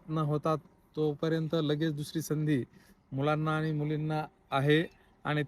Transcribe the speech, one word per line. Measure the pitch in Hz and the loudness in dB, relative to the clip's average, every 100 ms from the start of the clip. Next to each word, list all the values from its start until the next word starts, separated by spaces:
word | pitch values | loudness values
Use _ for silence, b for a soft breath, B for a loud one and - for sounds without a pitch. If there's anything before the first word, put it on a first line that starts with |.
| - | -2
न | 160 | -2
होतात | 147 151 160 151 - _ _ 151 | 0 0 0 -2 -4 _ _ -2
तोपर्यंत | 151 143 160 160 156 | -2 0 0 0 0
लगेच | 165 147 151 160 | 0 0 0 0
दुसरी | 147 147 165 | -2 -4 -6
संधी | - 151 151 139 113 B B B _ | -2 -2 2 0 0 B B B _
मुलांना | 135 147 151 156 156 | -2 0 0 0 -2
आणि | 156 | -2
मुलींना | 151 147 156 156 156 151 - _ | -2 -2 -2 -2 -4 -6 -12 _
आहे | 135 143 156 175 b b _ | 0 6 4 4 b b _
आणि | 147 151 | -2 -2